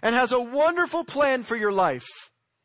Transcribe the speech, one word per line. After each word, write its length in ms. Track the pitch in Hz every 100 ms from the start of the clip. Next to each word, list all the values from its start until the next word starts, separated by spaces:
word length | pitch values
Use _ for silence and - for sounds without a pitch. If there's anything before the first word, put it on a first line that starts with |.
and 100 | 220
has 200 | 240 247
a 80 | 247
wonderful 640 | 240 269 311 349 349 330
plan 400 | - 269 285 262
for 100 | 226
your 160 | 226 208
life. 380 | 196 180 127 - - - _ _ _